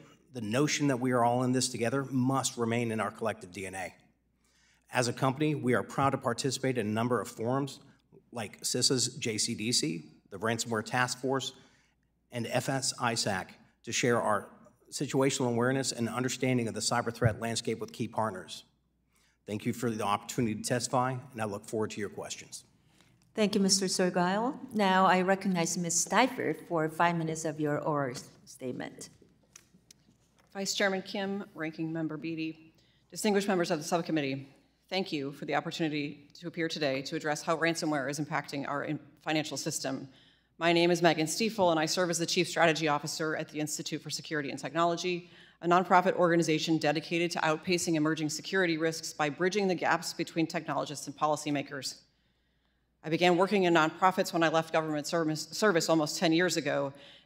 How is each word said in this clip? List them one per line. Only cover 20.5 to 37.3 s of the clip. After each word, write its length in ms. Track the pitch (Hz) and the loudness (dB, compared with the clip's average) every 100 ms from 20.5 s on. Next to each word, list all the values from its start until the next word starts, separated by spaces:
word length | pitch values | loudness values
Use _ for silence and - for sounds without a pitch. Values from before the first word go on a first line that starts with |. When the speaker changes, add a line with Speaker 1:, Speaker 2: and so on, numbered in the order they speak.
| 107 | -2
Speaker 1:
to 60 | |
testify, 540 | 110 123 - 131 127 127 - | -2 -2 0 0 0 -2 -8
and 80 | 113 | -8
I 40 | |
look 200 | 107 98 | -6 -6
forward 260 | - 113 107 | -6 -4 -2
to 80 | - | -4
your 80 | 98 | -8
questions. 560 | - 76 - - - - _ _ _ _ _ _ | -8 -10 -12 -12 -18 -18 _ _ _ _ _ _
Speaker 2:
Thank 200 | - 208 | -2 0
you, 60 | 208 | 2
Mister 260 | 190 190 185 | 4 4 2
Sergile. 680 | - 180 185 175 196 240 311 - | 0 0 2 0 0 -2 -4 -6
Now 320 | 214 190 185 190 | 0 2 6 6
I 160 | 185 | 4
recognize 560 | 185 190 196 175 165 180 | 4 2 2 0 0 -2
Miz 260 | 170 - | -2 -2
Stifer 520 | - 196 254 - 131 156 - | 2 2 2 0 -4 -4 -2
for 200 | 170 156 | 0 0
five 280 | 156 175 170 | 2 2 2
minutes 280 | 160 156 | -2 -4
of 160 | 160 151 | -4 -2
your 180 | 151 147 | -2 -2
oral 380 | 160 147 135 123 - - | 0 0 -2 -4 -12 -20
statement. 680 | - - 131 - - - - - _ _ _ - - _ - - _ _ _ _ _ | -20 -12 -8 -8 -10 -12 -18 -18 _ _ _ -20 -20 _ -20 -20 _ _ _ _ _
Speaker 3:
Vice 220 | 196 196 | -6 -4
Chairman 280 | - 202 190 | 0 2 0
Kim, 420 | 185 214 196 196 - | -4 -4 -4 -4 -8
Ranking 380 | - 160 160 160 | -8 -8 -6 -6
Member 240 | 165 156 156 | -4 -4 -6
Beatty, 560 | 160 160 160 156 - _ _ _ _ | -8 -6 -8 -10 -18 _ _ _ _
distinguished 340 | 180 214 202 208 | -2 2 2 2
members 240 | 185 175 | 2 2
of 80 | 165 | 0
the 60 | |
subcommittee, 640 | 151 175 170 156 139 135 - - _ _ _ | 0 -2 0 0 0 -4 -8 -18 _ _ _
thank 240 | 190 185 | -4 -4
you 180 | 151 139 | -4 -6
for 140 | 147 | -8
the 100 | 147 | -4
opportunity 720 | 143 165 - 160 151 143 - - | -2 -2 -2 -2 -2 -4 -8 -18
to 140 | - 170 | -14 -10
appear 180 | 170 160 | -4 -4
today 340 | - 147 135 | -2 -2 -2
to 120 | 143 | -4
address 280 | 160 156 | -4 -2